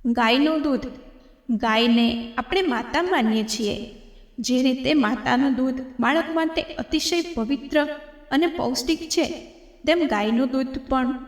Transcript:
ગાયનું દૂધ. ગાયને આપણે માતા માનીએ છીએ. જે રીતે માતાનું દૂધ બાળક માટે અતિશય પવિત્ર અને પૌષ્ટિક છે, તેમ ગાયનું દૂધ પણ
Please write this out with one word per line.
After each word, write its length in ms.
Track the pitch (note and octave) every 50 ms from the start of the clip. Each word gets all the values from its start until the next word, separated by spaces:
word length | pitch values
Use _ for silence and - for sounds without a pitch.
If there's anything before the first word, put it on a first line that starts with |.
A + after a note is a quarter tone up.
| -
ગાયનું 560 | A#3+ A#3 A#3+ A#3 A3 A#3+ C4+ D4 D#4 D#4+ D#4 C#4+
દૂધ. 220 | D4 C4+ A3+ - - - - - - - - - - - _ _ - A#3 G3+ -
ગાયને 440 | A3+ A3 A3 A#3 A#3+ A#3 A#3 A#3 A#3 A#3 A#3 A#3 - -
આપણે 260 | - B3 - F4+ F#4+ F#4+ D#4+ A#3+
માતા 300 | A3+ A#3 - - D4+ F4 F#4
માનીએ 340 | F#4+ D4 A3+ A3 A3 A3 G#3+ A3 -
છીએ. 220 | - A3+ G3+ - - - - - - - - - - - - -
જે 200 | - A3 - B3 B3+
રીતે 300 | B3+ C4 B3+ C4 B3+ C4 D#4 D4+ B3
માતાનું 540 | G#3 B3 G#3+ - - B3 B3 C#4 C#4 B3+ B3+
દૂધ 220 | B3+ C4 C4 C4 - - - -
બાળક 300 | A#3 A#3+ C#4+ E4 D#4+ D#4 D#4+
માટે 240 | D#4+ D#4+ D#4+ D#4+ F4+ - - -
અતિશય 500 | - A#3+ - - D#4 - - F4 F4 E4 F4 E4+
પવિત્ર 420 | A#3+ A3 A3 C#4 - C#4 C#4 D4 D4+ D4 D4+ D4 - - - - - - -
અને 160 | - C#4+ E4+ F4 D#4
પૌષ્ટિક 440 | C#4 C4 A#3+ C4 B3 - - D#4+ D#4+ E4+ D#4
છે, 160 | - F4 D4+ - E4 - - - - - - - - - -
તેમ 160 | - E4 F4 D#4+
ગાયનું 460 | C4 G#3+ G#3 G#3 G#3+ A#3 A#3 C4+ C4 C4
દૂધ 220 | C4 C4+ C4 C4+ - - -
પણ 240 | C4+ C4 B3+ A#3+ C#4 B3+ -